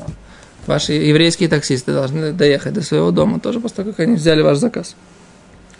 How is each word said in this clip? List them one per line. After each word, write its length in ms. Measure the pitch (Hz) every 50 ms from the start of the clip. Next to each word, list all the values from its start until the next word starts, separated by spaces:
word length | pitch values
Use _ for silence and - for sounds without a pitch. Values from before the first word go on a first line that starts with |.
| - - - - - - - - - - - - -
ваши 280 | - 147 147 - - 151
еврейские 560 | 151 156 151 151 156 165 165 170 - 170 160
таксисты 440 | 160 151 143 - 139 127 - - 143
должны 380 | 143 135 131 143 160 156 151
доехать 420 | 151 180 - 147 139 139 - - 143
до 80 | -
своего 300 | - - 151 151 160 170
дома 280 | 175 160 151 - - 165
тоже 200 | - 202 233 233
после 180 | 233 233 - -
того, 140 | 190 214
как 80 | 202 -
они 140 | 165 180 233
взяли 260 | 175 151 165 160 151
ваш 160 | 156 151 147 143
заказ. 380 | - 233 - - 175 - - - - - - - - - - - - - - - - - - -